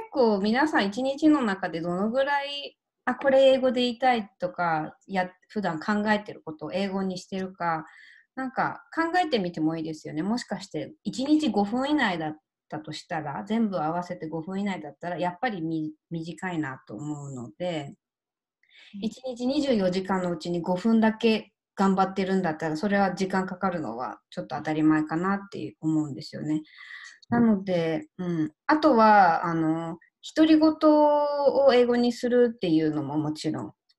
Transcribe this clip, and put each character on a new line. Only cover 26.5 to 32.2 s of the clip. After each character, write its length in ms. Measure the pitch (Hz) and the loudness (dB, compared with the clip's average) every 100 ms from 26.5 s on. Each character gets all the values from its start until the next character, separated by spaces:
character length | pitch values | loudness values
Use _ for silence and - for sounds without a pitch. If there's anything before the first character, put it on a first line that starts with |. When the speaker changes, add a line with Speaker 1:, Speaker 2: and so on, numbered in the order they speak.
| 156 - - - - - - _ | -4 -6 -20 -20 -20 -20 -20 _
Speaker 1:
な 100 | 240 | 2
の 240 | 233 202 | 4 2
で、 460 | 190 180 165 156 - - | 0 -2 0 -4 -8 -8
う 80 | 180 | -4
ん。 260 | 170 151 - - | -2 -4 -6 0
あ 120 | 302 | 2
と 200 | 311 240 | 4 6
は、 480 | 220 208 185 160 175 | 8 8 6 4 0
あ 80 | |
の、 440 | 165 160 165 165 170 _ _ - - | 0 0 -2 -4 -10 _ _ -6 2
独 100 | 320 | 6
り 140 | 311 | 6
言 100 | 311 | 6
を 1040 | 311 311 302 294 294 294 294 285 247 277 | 4 4 6 6 4 2 2 2 6 6
英 120 | 247 240 | 6 4
語 100 | 240 | 4
に 160 | 240 | 2
す 180 | 240 | 0